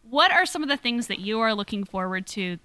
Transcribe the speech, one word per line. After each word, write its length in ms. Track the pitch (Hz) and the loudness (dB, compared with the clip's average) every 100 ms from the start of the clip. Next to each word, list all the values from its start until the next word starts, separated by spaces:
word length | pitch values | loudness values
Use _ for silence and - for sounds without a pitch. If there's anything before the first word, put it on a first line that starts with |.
| 226 | -2
What 220 | 269 359 | 4 4
are 140 | 339 359 | 4 2
some 160 | - | -2
of 80 | 294 | -2
the 60 | 277 | 0
things 300 | 240 240 226 | 0 -2 -2
that 100 | - | -4
you 220 | 190 220 | -2 0
are 140 | 220 | 2
looking 300 | 208 202 208 | 0 -2 -4
forward 420 | 196 190 185 185 185 | -4 -4 -2 -4 -6
to 300 | 208 180 175 | -4 -4 -4